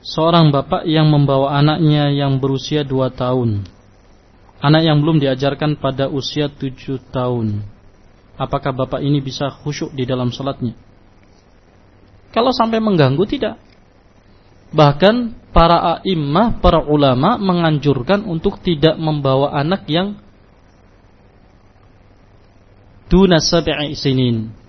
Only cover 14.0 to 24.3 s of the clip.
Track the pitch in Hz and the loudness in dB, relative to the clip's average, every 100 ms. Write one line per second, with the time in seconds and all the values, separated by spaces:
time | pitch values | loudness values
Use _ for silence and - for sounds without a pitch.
14 | _ _ _ - _ - - 151 147 143 | _ _ _ -20 _ -20 -8 2 2 4
15 | 190 240 233 - - - 170 170 175 165 | 2 2 -4 -10 -2 2 4 4 2 -2
16 | 185 180 143 156 233 - 180 165 151 151 | -2 -2 0 2 2 2 2 2 2 2
17 | 143 127 160 233 196 175 165 151 139 131 | 4 2 0 0 0 0 0 0 0 -2
18 | 123 202 202 165 196 196 - 160 156 156 | 0 -2 0 -4 -4 -4 -4 2 2 2
19 | 160 151 139 135 139 147 147 196 196 151 | -2 -2 0 2 0 -2 -2 -4 -2 -4
20 | 196 208 - - _ _ _ _ _ _ | -4 -8 -18 -20 _ _ _ _ _ _
21 | _ _ _ _ - _ _ _ - - | _ _ _ _ -20 _ _ _ -20 -20
22 | - _ _ - - _ _ - - - | -20 _ _ -20 -20 _ _ -20 -20 -20
23 | - 175 190 165 - 170 156 147 147 139 | 0 4 4 4 2 -2 -2 -4 -6 -4
24 | 143 131 123 | -2 0 0